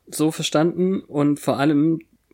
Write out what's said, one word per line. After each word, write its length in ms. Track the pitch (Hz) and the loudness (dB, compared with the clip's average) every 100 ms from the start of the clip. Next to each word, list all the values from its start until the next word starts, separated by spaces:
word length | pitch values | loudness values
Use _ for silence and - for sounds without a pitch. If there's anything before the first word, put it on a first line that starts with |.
| - | -10
So 240 | - 156 | -2 -2
verstanden. 720 | 156 160 151 170 170 185 196 | -2 -2 0 0 0 -2 -2
Und 400 | - 151 147 143 | -4 0 0 0
vor 180 | - 117 | -2 0
allem 420 | 143 147 160 160 - _ _ | 2 2 2 0 -6 _ _